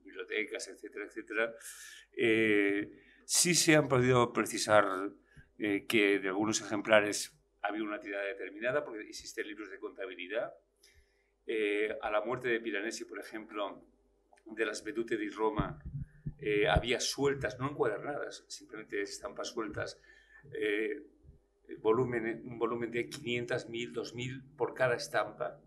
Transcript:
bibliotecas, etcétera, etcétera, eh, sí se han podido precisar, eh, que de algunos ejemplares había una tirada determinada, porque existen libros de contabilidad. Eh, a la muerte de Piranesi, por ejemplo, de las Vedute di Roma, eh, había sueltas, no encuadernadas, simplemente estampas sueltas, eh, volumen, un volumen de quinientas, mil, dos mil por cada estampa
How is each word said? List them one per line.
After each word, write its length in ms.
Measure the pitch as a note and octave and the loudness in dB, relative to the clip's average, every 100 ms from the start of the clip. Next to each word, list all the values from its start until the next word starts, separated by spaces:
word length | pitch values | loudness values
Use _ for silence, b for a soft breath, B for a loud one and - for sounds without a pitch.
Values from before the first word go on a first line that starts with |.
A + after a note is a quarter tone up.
bibliotecas, 640 | F2+ F#2 F#2 G#2 G#2+ A2 G2 | -16 -12 -4 -4 -4 -6 -10
etcétera, 380 | F2+ G#2 G#2 G2+ | -12 -14 -10 -10
etcétera, 480 | - G#2+ G#2+ A2+ - B B B B B - | -10 -6 -2 -2 -2 B B B B B 0
eh, 760 | A#2 A2 A2 G#2 G2+ G2+ G#2 B B B B | 4 6 6 6 6 2 -2 B B B B
sí 300 | - F3 E3 | 2 4 4
se 200 | - D#3 | 8 6
han 120 | C#3 | 6
podido 460 | C3 B2 B2+ A#2+ | 4 6 6 6
precisar, 520 | B2 G#2+ A2 - G#2+ G2+ F#2 G2 - b b b _ | 4 0 0 6 8 8 0 -4 -8 b b b _
eh, 280 | G#2+ G2+ G2 | 0 0 2
que 320 | A#2 G2+ G2+ | 4 6 4
de 80 | F#2+ | 2
algunos 340 | F#2+ G#2+ G#2+ | 0 0 0
ejemplares 760 | - G#2+ G2+ G#2+ G#2 G2 - _ _ _ | -2 -4 6 6 6 -2 -6 _ _ _
había 220 | G#2 G#2 | -4 -2
una 160 | G#2+ G#2 | -4 -6
tirada 260 | G#2 G2+ G2 | -6 -6 -4
determinada, 580 | G2 F#2+ G2 A2 C3+ | -6 -10 -6 -2 -2
porque 240 | - A2 G#2+ | -4 -10 -12
existen 400 | - - - G#2 | -14 -12 -8 -8
libros 220 | G#2 G2+ | -8 -12
de 80 | F#2+ | -12
contabilidad. 760 | G#2 F#2 F#2+ F2+ F2+ G#2+ B2 - _ _ b b b b b b - | -14 -10 -12 -10 -6 -6 -6 -12 _ _ b b b b b b -6
Eh, 500 | A2+ G#2 G#2 G#2+ G#2+ | -2 0 0 -2 -2
a 80 | A2 | -2
la 120 | G#2+ | -2
muerte 260 | A2 B2 B2+ | 0 -4 0
de 120 | A2+ | -2
Piranesi, 460 | A2+ G2+ A2 A2+ A#2 | -2 -4 -4 -8 -12
por 140 | G2+ | -12
ejemplo, 680 | - A2+ G#2 G#2 G2+ F2+ - _ _ _ _ _ - | -12 -12 -10 -6 -6 -8 -20 _ _ _ _ _ -16
de 200 | A2 G#2+ | -2 -2
las 180 | G#2+ | -2
Vedute 340 | G#2+ G#2 A#2 A2+ | -6 -4 -2 -2
di 120 | G#2 | -4
Roma, 500 | G2 A2 G#2 F#2+ - - C#3 B B B - | 0 0 2 -2 -4 -10 -10 B B B -6
eh, 280 | G#2+ G#2 G#2+ | 0 4 6
había 320 | - A#2 A#2 | 4 4 0
sueltas, 600 | - - C#3 C#3 - G#2+ | 0 2 2 2 -2 -2
no 100 | C3+ | -6
encuadernadas, 760 | D3 C3 G2 A#2 C#3+ G2+ - _ | 0 0 0 -4 -6 -8 -12 _
simplemente 540 | - G2 G#2+ A2 G#2 | -18 -14 -16 -6 -4
estampas 480 | G2+ - G2+ G#2+ G2+ | -4 -6 -10 -8 -8
sueltas, 500 | - G#2+ G#2 G2+ - B B B B - | -6 -6 -4 -8 -8 B B B B -12
eh, 500 | - G#2+ G#2 G#2+ G#2 - _ - - _ _ _ - | -2 0 0 0 -4 -10 _ -20 -20 _ _ _ -2
volumen, 600 | G#2+ A#2 B2 A#2+ A2+ A2 B2+ | 4 4 4 0 -2 -6 -8
un 120 | A#2 | -2
volumen 320 | A2+ A#2+ A#2 | -2 0 -2
de 180 | A#2+ A#2+ | -4 -4
quinientas, 640 | G2+ A#2 A#2+ A#2+ A#2+ G#2 | -6 -4 -2 -2 -4 -4
mil, 240 | A#2 A#2+ | -8 -6
dos 220 | A#2+ G2+ A2+ | -6 -8 -8
mil 280 | B2+ C3+ - - | -8 -8 -14 -4
por 160 | A#2 | -4
cada 220 | - B2+ A#2 | 2 2 2
estampa 680 | - A2 G#2+ - D3+ - | -2 -2 -2 -4 -8 -8